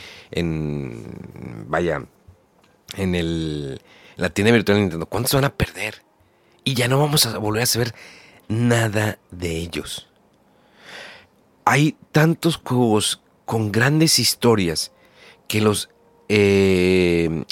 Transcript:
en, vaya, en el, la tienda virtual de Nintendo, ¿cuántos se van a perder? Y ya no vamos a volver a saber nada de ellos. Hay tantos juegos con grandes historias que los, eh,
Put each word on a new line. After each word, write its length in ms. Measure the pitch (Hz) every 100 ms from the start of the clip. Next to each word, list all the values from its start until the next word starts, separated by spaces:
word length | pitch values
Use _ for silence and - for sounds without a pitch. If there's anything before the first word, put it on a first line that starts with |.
| - - -
en, 720 | - 85 80 76 73 65 57 60 - - - 60 57 52
vaya, 360 | 82 87 71 60 _ - _ _ _ _ _ - -
en 180 | 95
el, 680 | 90 82 82 78 73 69 - - - - -
la 140 | 90
tienda 220 | - 104
virtual 260 | 117 101 104
de 40 |
Nintendo, 240 | 98 82 80
¿cuántos 240 | 98 123
se 60 | 139
van 80 |
a 100 | 135
perder? 480 | - - 92 107 - _ _ _ _ _ _
Y 100 | 135
ya 140 | 127 120
no 100 | 135
vamos 280 | 147 151 113
a 120 | 107
volver 240 | 107 107
a 40 | 123
saber 280 | 113 117 - - - - - -
nada 720 | 110 120 117 113 104 107 - _
de 260 | 90 87 82
ellos. 520 | 85 76 - - - _ _ _ _ _ _ _ - - - - _ _ _ _
Hay 320 | - 131 151 - _
tantos 460 | 156 160 - 175 -
juegos 640 | - 123 120 107 - - _ _
con 260 | - 113 107
grandes 480 | 113 131 156 160 -
historias 720 | 117 - 120 110 87 78 - _ _ _ - - -
que 140 | 107
los, 280 | 107 101 - _ _ _ -
eh, 1160 | 107 101 98 95 92 92 92 87 85 82 80 -